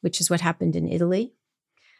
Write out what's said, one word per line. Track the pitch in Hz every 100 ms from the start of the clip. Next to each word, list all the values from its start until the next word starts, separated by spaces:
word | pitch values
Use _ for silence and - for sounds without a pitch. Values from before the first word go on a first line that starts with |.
which | 180 -
is | -
what | 170
happened | 175 170 175 165
in | 165
Italy. | 165 170 185 240 - _ _ _ _ _